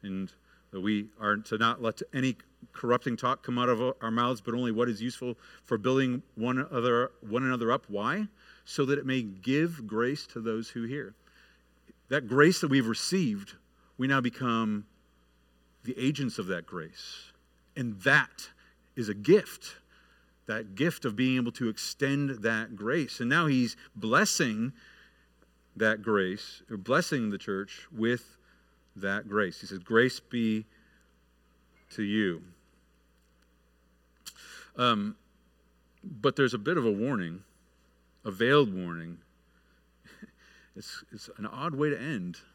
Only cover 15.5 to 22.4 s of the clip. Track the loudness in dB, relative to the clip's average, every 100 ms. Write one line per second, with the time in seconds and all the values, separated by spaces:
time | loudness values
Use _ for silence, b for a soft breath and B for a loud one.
15.5 | _ _ _ -10 -2 0 0 -4 -4 -4
16.5 | -4 -6 -10 -10 -14 -16 -16 -18 _ _
17.5 | _ _ -6 -6 -2 4 4 4 -6 -20
18.5 | -20 b b _ -6 -4 -4 6 6 6
19.5 | -14 -18 -20 _ b b b b b -6
20.5 | -6 -6 0 0 0 -6 0 2 2 0
21.5 | -2 -4 -4 -8 -2 0 0 -2 -2